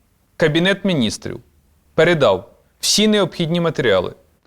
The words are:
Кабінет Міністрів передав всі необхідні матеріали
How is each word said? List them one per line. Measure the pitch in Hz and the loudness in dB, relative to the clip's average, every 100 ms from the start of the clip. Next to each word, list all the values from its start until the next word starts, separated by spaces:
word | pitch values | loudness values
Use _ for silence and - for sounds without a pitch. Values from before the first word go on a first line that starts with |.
| _ _ _ - | _ _ _ -2
Кабінет | 160 156 180 196 196 | -2 0 0 -2 -2
Міністрів | 165 110 - 104 - - _ _ _ _ | -2 -2 -4 -10 -14 -16 _ _ _ _
передав | - 160 170 123 95 - _ _ _ | 0 2 4 2 2 -4 _ _ _
всі | - - 214 | -4 0 2
необхідні | 214 185 - 165 175 | 2 0 -2 -4 -2
матеріали | 170 143 123 95 92 - _ _ | -2 -2 0 2 0 -8 _ _